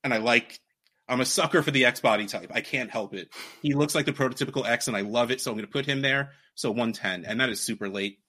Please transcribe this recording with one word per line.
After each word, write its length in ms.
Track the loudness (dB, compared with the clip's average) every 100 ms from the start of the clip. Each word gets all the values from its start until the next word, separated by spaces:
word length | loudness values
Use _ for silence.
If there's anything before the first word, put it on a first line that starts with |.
And 120 | 0
I 40 | 2
like, 420 | 6 4 4 -20 _ _ _ _ -4
I'm 100 | 0
a 60 | 2
sucker 360 | 2 4 4
for 80 | 4
the 120 | 4 4
X 140 | 4
body 260 | 2 2 0
type. 240 | -8 -4
I 80 | -6
can't 280 | -4 -6 -4
help 240 | -6 -6 -10
it. 140 | -12 -16 -16 -4
He 120 | 0
looks 220 | 2 2 2
like 100 | 0
the 80 |
prototypical 520 | 0 -2 0 -4 -2 0
X, 220 | 0 0
and 80 | -2
I 60 |
love 300 | 0 0 2
it, 100 | 0
so 100 | -4
I'm 60 | -6
gonna 100 | -4
put 180 | -4 -2
him 160 | 0
there. 300 | 0 0 -2 -10 _ -6
So 160 | -4
one 220 | 0 -2
ten, 320 | -2 -6 -6 -6
and 160 | -2
that 80 | -2
is 100 | -2
super 300 | -6 -6 -6
late 300 | -4 -6 -8